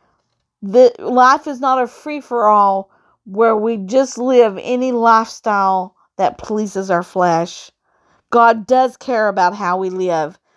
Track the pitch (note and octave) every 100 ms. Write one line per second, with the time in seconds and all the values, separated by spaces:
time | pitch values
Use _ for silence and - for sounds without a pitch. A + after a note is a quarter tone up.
0 | _ _ _ _ _ _ G3 A3 B3 -
1 | D3 B3 B3+ D4+ D4+ B3+ C4+ C4 B3 -
2 | D4+ D4 - A#3+ G#3+ G#3 G3+ G3 G3 _
3 | _ _ G#3+ G3 A3+ A3 A3+ A3+ F#3+ C4
4 | C4 - B3 B3+ A3 F#3+ - B3 B3+ A#3+
5 | A3+ A3 A3+ - A3+ G3+ F#3+ F#3+ F#3 _
6 | _ - F#3+ - - G#3+ G#3 F#3+ F#3+ F3
7 | F3+ F#3+ F3+ E3 F3 - - _ _ _
8 | _ _ _ A#3 A#3 A#3 G3+ B3+ C4 -
9 | - A#3 G#3+ F#3+ F3+ G3+ F#3 F#3 F#3+ F#3
10 | F#3 D#3+ D3 - _